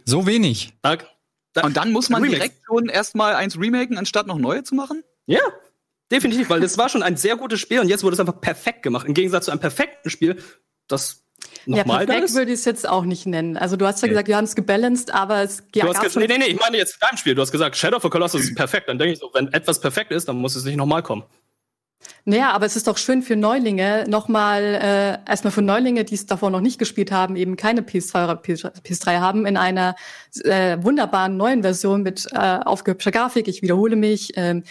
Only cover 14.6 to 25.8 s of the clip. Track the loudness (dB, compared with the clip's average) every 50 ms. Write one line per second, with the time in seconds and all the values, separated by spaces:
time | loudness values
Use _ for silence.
14.6 | 0 0 0 2 2 2 0 0 -2 -2 -2 -2 0 0 0 0 0 -2 -4 -10
15.6 | -14 _ 0 0 2 2 2 0 -2 0 2 0 2 2 2 2 2 0 0 0
16.6 | 0 0 2 0 -2 -2 -2 0 0 0 0 0 -2 0 0 2 0 0 0 -2
17.6 | -2 -2 -2 -2 0 0 0 0 0 0 0 0 0 0 0 -2 -2 -2 -2 -2
18.6 | -2 0 -2 -4 -2 -4 -2 0 0 0 -2 -4 -8 -4 -2 -2 0 0 -2 -2
19.6 | 0 0 -2 0 -2 -2 -2 -2 -4 -4 -6 -6 -4 -4 -4 -4 -4 -4 -4 -6
20.6 | -6 -4 -4 -2 0 0 0 0 -2 -4 -8 -8 -8 _ _ _ _ _ _ _
21.6 | _ _ _ _ _ _ _ _ -20 -20 -20 _ _ 0 2 2 4 2 2 2
22.6 | 0 0 -2 -2 -2 -2 -2 0 0 0 0 0 2 0 0 2 2 2 2 2
23.6 | 0 0 0 0 0 0 0 0 0 0 0 0 0 0 0 2 2 2 2 2
24.6 | 0 0 0 0 0 2 2 2 2 0 -2 -6 -4 -4 -4 -2 -2 -2 0 2
25.6 | 2 2 2 2